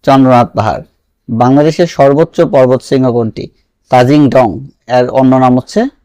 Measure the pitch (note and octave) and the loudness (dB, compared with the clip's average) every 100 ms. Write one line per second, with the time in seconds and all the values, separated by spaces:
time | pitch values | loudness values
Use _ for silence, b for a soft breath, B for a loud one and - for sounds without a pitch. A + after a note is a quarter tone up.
0 | - C3+ C3 B2 A2+ - G#2+ D2+ - _ | 2 2 4 2 0 -4 -6 -6 -12 _
1 | _ _ - A2+ B2 C#3 D3+ D3+ E3+ - | _ _ -10 -4 0 2 0 -2 -4 0
2 | C#3 C#3+ D#3+ - D#3+ C3+ C3 B2+ - C#3 | 0 2 -2 -2 -2 0 0 0 -2 -2
3 | C3 A#2+ A2+ - - _ _ _ _ B2+ | -2 -2 -6 -8 -16 _ _ _ _ 0
4 | B2 D3+ C#3 B2 A#2+ E2+ C3+ _ - B2 | 2 2 2 2 0 -4 -16 _ -4 -2
5 | B2+ C3 C3 C3 B2+ B2+ - G#3 C4 _ | -2 0 0 2 2 0 -2 -6 -6 _